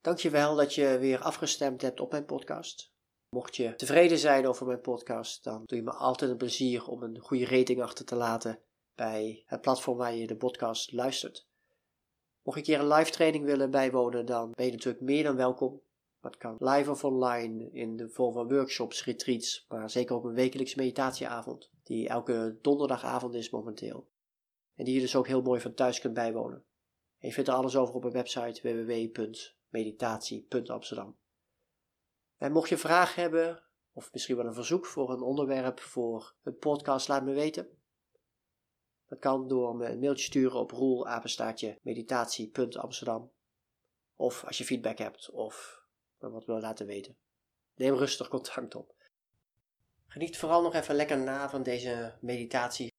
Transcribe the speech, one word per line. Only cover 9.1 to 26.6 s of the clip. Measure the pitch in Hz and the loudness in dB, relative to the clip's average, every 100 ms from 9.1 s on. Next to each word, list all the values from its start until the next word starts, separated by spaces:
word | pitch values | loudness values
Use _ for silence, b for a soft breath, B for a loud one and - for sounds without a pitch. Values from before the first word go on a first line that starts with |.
| 110 110 110 _ | -2 -4 -6 _
het | 117 | -2
platform | - 131 - 123 | 0 0 0 -2
waar | 123 | -2
je | 117 113 | -2 -4
de | 107 | -2
podcast | 127 - 120 113 - | -2 -2 -4 -2 -4
luistert. | 117 123 131 - - _ _ _ _ _ _ _ _ _ _ | 0 0 0 -6 -12 _ _ _ _ _ _ _ _ _ _
Mocht | - 156 | -6 -4
je | 147 | 2
een | 151 | 4
keer | 147 | 6
een | 151 | 6
live | 160 | 6
training | - 160 151 | 4 4 4
willen | 143 139 135 | 2 2 4
bijwonen, | 139 131 127 120 120 120 | 4 4 4 2 0 -2
dan | 120 117 | -2 -2
ben | 117 127 | -2 -2
je | |
natuurlijk | 117 131 120 | 0 -4 -2
meer | 127 147 | 2 2
dan | 151 131 | 4 4
welkom. | 127 127 131 95 _ _ _ _ | 2 2 -2 -4 _ _ _ _
Dat | 123 - | -14 -10
kan | 117 113 | -12 -4
live | 131 139 143 | 2 4 4
of | 139 | 0
online | 143 131 127 120 113 110 117 | 0 2 2 2 -2 -6 -8
in | 127 117 113 | -8 -6 -6
de | 113 | -10
vorm | - 127 | 0 0
van | 117 120 | 0 2
workshops, | 139 131 - 113 - | 2 2 -2 -4 -4
retreats, | - 117 - 120 117 - _ | -6 -4 -2 -2 -2 -8 _
maar | 113 110 | -8 -4
zeker | 123 123 | -2 0
ook | 120 | 0
een | 120 | -2
wekelijkse | 117 127 127 131 - | 2 2 2 -4 0
meditatieavond, | 131 123 131 127 123 117 120 - - _ | -2 2 -2 -2 -6 -6 -8 -12 -14 _
die | - 113 113 | -6 -4 -2
elke | 120 117 117 113 110 | -2 0 0 -2 -2
donderdagavond | - 143 139 127 127 123 123 | 2 4 4 0 -2 -2 -4
is | 120 113 | -6 -6
momenteel. | 113 110 107 113 113 - _ _ _ _ _ _ | -8 -8 -10 -10 -10 -16 _ _ _ _ _ _
En | _ | _
die | 127 | 0
je | 131 | 2
dus | 127 139 | 4 2
ook | 127 | 4
heel | 131 | 2
mooi | 127 123 | 4 2
van | 117 | 0
thuis | 113 127 120 | 0 2 2
kunt | 123 | -4
bijwonen. | 113 117 113 117 131 | -2 -2 -2 -4 -8